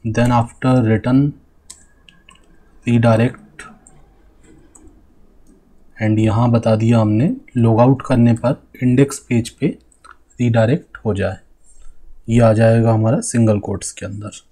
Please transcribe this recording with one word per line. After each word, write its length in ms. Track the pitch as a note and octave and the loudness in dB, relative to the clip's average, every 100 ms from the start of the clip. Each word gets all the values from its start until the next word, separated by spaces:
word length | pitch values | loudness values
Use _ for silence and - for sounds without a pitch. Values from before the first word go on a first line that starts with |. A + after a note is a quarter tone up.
Then 260 | A2+ A#2 A#2+ | -6 -2 0
after 380 | A#2+ A#2 - C3 B2+ | 0 -2 -4 0 0
return 360 | A2 A2 B2 C3 C#3+ - _ _ _ - _ _ _ _ _ _ _ _ _ _ B2 | 2 0 2 2 2 -4 _ _ _ -20 _ _ _ _ _ _ _ _ _ _ -2
redirect 760 | A#2+ A#2 A2 A#2+ - - - - - _ _ _ _ _ _ _ - - _ - - _ _ - _ - _ _ _ - - | 0 2 2 0 -4 -20 -20 -20 -20 _ _ _ _ _ _ _ -20 -20 _ -20 -20 _ _ -20 _ -20 _ _ _ -20 -6
and 200 | A2 G#2+ | -2 0
यहाँ 320 | A2 G#2 A#2+ | 0 2 2
बता 260 | A#2 A#2 A2 | 2 0 0
दिया 220 | A2+ A#2 | 2 2
हमने 380 | G#2+ G#2+ D3 C4 - B2 | 2 0 0 -4 -8 -2
लॉगआउट 460 | A2+ A2 B2 C3+ | 0 2 2 2
करने 300 | - B2 A#2+ | 0 2 2
पर 300 | A#2 A#2+ - _ - | 2 -2 -4 _ -6
index 360 | B2+ B2+ - - | -2 0 0 -2
page 300 | _ A#2+ A#2 | _ -4 -4
पे 180 | - B2+ - _ _ - - _ _ | -6 -6 -6 _ _ -20 -20 _ _
redirect 580 | B2 A#2 A2+ D#3 - - | -2 0 0 -2 -6 -10
हो 100 | A2+ | -6
जाए, 240 | G2 F#2 F#2+ _ _ - - - - - - - | -4 -6 -8 _ _ -20 -20 -20 -18 -20 -20 -2
ये 120 | A2+ | 2
आ 120 | A#2 | 2
जाएगा 400 | A2 A2+ A#2 A2+ | 4 2 2 2
हमारा 280 | A2 A2 E3 | 0 0 -2
single 380 | A3+ A#2+ A2 G#2 | -4 0 0 0
quotes 340 | G2 G2 - | -4 -10 -10
के 140 | - F#2+ | -14 -14
अंदर। 240 | F#2 G2+ - _ | -14 -16 -18 _